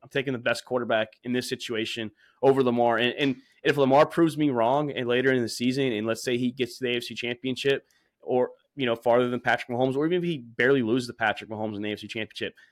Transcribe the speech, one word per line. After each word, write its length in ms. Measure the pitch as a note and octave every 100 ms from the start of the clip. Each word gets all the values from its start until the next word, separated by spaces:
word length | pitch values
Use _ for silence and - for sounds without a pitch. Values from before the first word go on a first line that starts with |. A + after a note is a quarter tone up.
I'm 80 | -
taking 240 | C#3 C3+
the 60 | B2
best 260 | A#2+ A#2 -
quarterback 480 | B2+ A2+ A2+ A2 _
in 100 | B2
this 140 | B2 B2
situation 640 | B2 - A2 A2 A#2+ G#2+ - _ _
over 220 | C3+ C3+
Lamar. 340 | B2 A#2+ A#2+ A2+
And, 160 | A#2+
and 220 | - C#3 B2 - _
if 140 | D3+ C#3
Lamar 300 | C3 C3+ D#3
proves 300 | - E3 C#3+
me 120 | D3
wrong 420 | A#2+ A2+ C#3+ D3
and 160 | A#2+ A#2+
later 240 | B2 C3
in 120 | B2+
the 40 | A2+
season, 460 | - A#2+ C3 C3+
and 140 | G#2+ A2+
let's 160 | A2+
say 120 | C3 A#2+
he 160 | B2+
gets 280 | B2 A#2+ -
to 40 |
the 100 | B2
A 40 | A#2+
F 60 |
C 100 | A#2+
Championship 760 | A2 A#2+ A#2+ C3 B2 C#3 C#3 - _ _ _
or, 300 | - B2+ B2 - _ -
you 100 | B2
know, 100 | A#2
farther 340 | B2 A#2+ B2
than 100 | B2
Patrick 300 | B2 A#2 -
Mahomes, 260 | A#2+ C3 C3+
or 100 | D#3+
even 120 | F3+
if 60 |
he 160 | F3 D3
barely 420 | A#2 A2+ B2 C#3
loses 260 | A2 B2+ A#2+
to 60 |
Patrick 360 | - A2 G2+ G#2
Mahomes 260 | G#2+ G#2+ G2+
in 60 |
the 80 | G#2
A 20 |
F 60 | G2+
C 80 | G#2+
Championship, 460 | A2+ G#2 - G#2 - _